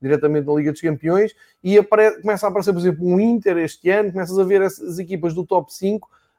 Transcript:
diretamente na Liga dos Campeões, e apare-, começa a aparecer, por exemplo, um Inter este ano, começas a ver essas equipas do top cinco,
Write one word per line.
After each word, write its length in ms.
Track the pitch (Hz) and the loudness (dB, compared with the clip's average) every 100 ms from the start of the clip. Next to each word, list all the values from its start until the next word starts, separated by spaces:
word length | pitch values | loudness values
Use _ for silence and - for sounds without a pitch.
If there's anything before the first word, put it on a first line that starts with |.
diretamente 460 | 135 147 151 151 143 | -2 0 2 0 0
na 80 | |
Liga 180 | 151 147 | 0 -2
dos 80 | 147 | -2
Campeões, 540 | 165 147 160 185 214 - _ _ | -4 -2 0 2 0 -2 _ _
e 160 | 180 202 | 2 2
apare-, 420 | 202 214 214 214 | 4 4 4 2
começa 260 | 208 196 208 | -4 -2 -2
a 20 | |
aparecer, 240 | 196 196 | -2 -2
por 60 | 175 | 0
exemplo, 280 | 180 156 180 | 0 0 0
um 140 | 185 | 2
Inter 380 | 226 240 196 170 | 2 2 0 0
este 320 | 160 - 175 | -2 -2 0
ano, 200 | 202 208 | 0 0
começas 280 | 185 175 190 | -4 -2 0
a 60 | |
ver 180 | 185 196 | 2 2
essas 360 | 190 - 180 170 | 2 -2 -10 -10
equipas 360 | 175 185 170 | -8 -6 -4
do 100 | 165 | -4
top 280 | 165 185 143 | -2 -2 -2
cinco, 360 | - 190 214 - _ _ | -4 -4 -4 -8 _ _